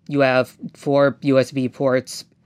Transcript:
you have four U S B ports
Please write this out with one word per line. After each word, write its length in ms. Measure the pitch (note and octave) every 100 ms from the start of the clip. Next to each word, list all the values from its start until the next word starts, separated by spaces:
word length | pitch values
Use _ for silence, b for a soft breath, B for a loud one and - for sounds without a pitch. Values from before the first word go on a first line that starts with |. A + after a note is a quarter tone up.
| -
you 120 | C#3+
have 380 | C3+ B2+ B2 - - -
four 420 | D3+ C#3 C#3 B2+
U 180 | D3 C3
S 120 | B2
B 180 | C3+ B2+
ports 560 | - C#3 B2+ B2+ - - _